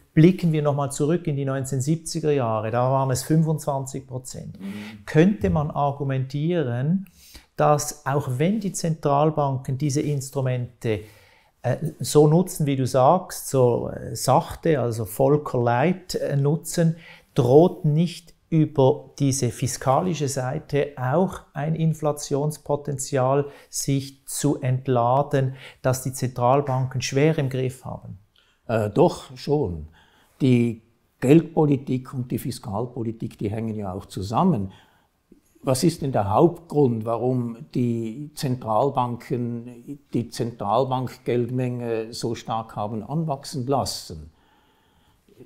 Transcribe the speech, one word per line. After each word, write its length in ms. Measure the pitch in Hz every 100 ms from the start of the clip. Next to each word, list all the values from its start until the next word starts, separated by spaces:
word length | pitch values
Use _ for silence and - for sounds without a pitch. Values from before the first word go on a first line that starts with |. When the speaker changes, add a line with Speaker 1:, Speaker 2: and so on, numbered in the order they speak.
| _
Speaker 1:
blicken 400 | 156 170 180 170
wir 80 | 156
nochmal 280 | 147 143 139
zurück 380 | 135 147 170 165
in 80 | 139
die 80 |
neunzehnsiebziger 880 | 135 135 131 135 135 165 - 165 151
Jahre, 400 | 143 117 110 110
da 180 | 120 127
waren 220 | 135 135
es 120 | 123
fünfundzwanzig 840 | - 160 156 156 - 135 131 131 -
Prozent. 500 | 123 - - - -
Speaker 2:
Mhm. 480 | 196 208 214 - -
Speaker 1:
Könnte 440 | 156 185 - 196
man 200 | 165 147
argumentieren, 1400 | 143 143 135 139 131 131 147 156 175 127 120 143 190 196 _ - - _ -
dass 480 | 151 147 - - -
auch 240 | 143 131 123
wenn 240 | 165 220
die 100 | 196
Zentralbanken 1080 | - 170 156 147 143 156 156 139 131 131 131
diese 220 | 151 139
Instrumente, 1000 | 147 143 127 143 131 123 123 - 120 104 - - _ _ _ _
äh, 120 | 120 131 156 -
so 280 | 135 151 151
nutzen, 380 | 160 185 - 143
wie 120 | 135
du 100 | 127
sagst, 640 | 131 131 185 185 - -
so, 400 | 135 123 117 -
äh, 260 | - - 120
sachte, 640 | - 143 - - 170 139
also 240 | 120 113
Volkerleid, 1120 | 113 - 135 147 147 127 120 120 156 185 - -
äh, 220 | 139 143
nutzen, 580 | 143 160 - - 165 165 - - _
droht 500 | - 120 143 180 -
nicht 500 | 151 151 175 - - _ -
über 600 | 160 151 139 131 135 - -
diese 320 | 139 131 120
fiskalische 800 | - 127 - 135 139 185 151 139
Seite 640 | 131 127 156 - 143 143 -
auch 440 | 127 156 190 - -
ein 220 | 143 151 160
Inflationspotenzial 1700 | 160 156 151 147 - 139 151 151 - 143 147 135 - 135 127 139 143 - -
sich 540 | - - 139 131 - -
zu 340 | - 143 -
entladen, 960 | 131 127 131 123 120 135 143 139 131 131 - -
das 220 | 131 127
die 100 | 135
Zentralbanken 880 | 131 127 - 120 139 139 131 131 127
schwer 360 | - 135 151 156
im 100 | 135
Griff 340 | 127 127 -
haben? 360 | - 110 113 107 _ _ _ _ -
Speaker 2:
Äh, 240 | 110 104
doch, 440 | 117 170 - - 131
schon. 520 | - 147 107 82 78 _ _ _ _ -
Die 420 | 135 123 117 113 _ _ _ -
Geldpolitik 920 | 127 165 165 - 151 135 131 127 127
und 180 | 131 127
die 60 | 127
Fiskalpolitik, 1000 | 139 - - 101 127 - 113 110 117 -
die 100 | 101
hängen 260 | 110 113 107
ja 180 | 98
auch 120 | 95 -
zusammen. 640 | - 98 113 185 123 95 - _ _ _ _ _ _ _ _
Was 200 | 135 127
ist 200 | 170 -
denn 80 | 139
der 180 | 127 101
Hauptgrund, 760 | 107 165 170 - 147 135 113
warum 540 | 113 117 127 127 120 113 151
die 560 | - 120 117 113 117 147 -
Zentralbanken 1600 | 135 127 110 110 139 131 123 117 - 123 120 120 123 120 135 143 _
die 160 | 123 117
Zentralbankgeldmenge 1800 | - 110 - 101 113 131 131 127 - - 120 120 127 127 123 120 113 110
so 220 | 120 120 113
stark 400 | - 113 110 -
haben 260 | 104 113
anwachsen 640 | - 151 160 135 - 139 123
lassen? 640 | 135 95 - - 80 76 _ _ _ _ _ _ _ _ _ _ -